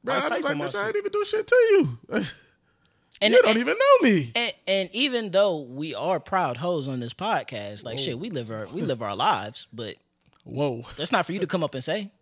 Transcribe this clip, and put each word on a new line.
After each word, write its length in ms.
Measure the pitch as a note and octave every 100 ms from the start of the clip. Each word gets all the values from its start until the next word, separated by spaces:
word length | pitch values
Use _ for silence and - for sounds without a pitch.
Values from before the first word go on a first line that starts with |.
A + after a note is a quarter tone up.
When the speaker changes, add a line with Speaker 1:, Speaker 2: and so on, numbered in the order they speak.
Speaker 1:
Bro, 120 | A#3+
Speaker 2:
Mike 80 | C4+
Speaker 1:
I'd 40 | D4
be 140 | -
Speaker 2:
Tyson 160 | C#4+ C#4+
Speaker 1:
like, 0 |
Speaker 2:
my 80 | C#4+
Speaker 1:
"Bitch, 160 | -
I 40 | G#4+
Speaker 2:
shit. 80 |
Speaker 1:
didn't 120 | G#4 G4+
even 60 |
do 120 | G#4
shit 220 | G4+ A4 G#4+
to 80 | B4 A4+
you." 280 | G4 D3+ A#2 -
<laughs> 180 | A3 F3 - _ _ _ _ _ _ _ -
Speaker 3:
And 100 | G#3
Speaker 1:
You 60 | A#3
Speaker 3:
it, 40 |
Speaker 1:
don't 60 | A3
Speaker 3:
and 80 | A3
Speaker 1:
even 180 | B3 G4+
know 300 | C#5 C5 D4
me. 200 | F#3+ B2 A#3
Speaker 3:
And, 160 | A#3 - -
and 220 | G3 F#3
even 380 | A3 C#4+ A#3+ G#3+
though 320 | F#3 G3+ D#3+
we 320 | B2+ C3 D#3
are 260 | G#2+ D#3 F3
proud 380 | - F#3+ D#3 A#2+
hoes 280 | F3 E3+ C3+
on 140 | B2+
this 140 | A#2
podcast, 680 | - G3+ F3+ - A2+ G2+ G#2
like, 140 | A2+ A#2+
Speaker 1:
Whoa. 80 |
Speaker 3:
shit, 140 | - B2
we 100 | A3
live 220 | D#3 A2+
our, 160 | A2 G#2
we 160 | D#3+
live 180 | E3 B2
our 160 | G#2+ G2+
lives, 520 | E3 A#2+ G#2+ - -
but 220 | A2+ A2 - _ _ _ _
Speaker 1:
Whoa. 400 | - B2+ C#3+ A#2+ A#2 -
Speaker 3:
that's 140 | E3
not 120 | G#3+
for 80 | E3+
you 60 | F#3+
to 80 | F3+
come 180 | F#3
up 80 | D3+
and 80 | C3
say. 280 | B2 G3 G3+ _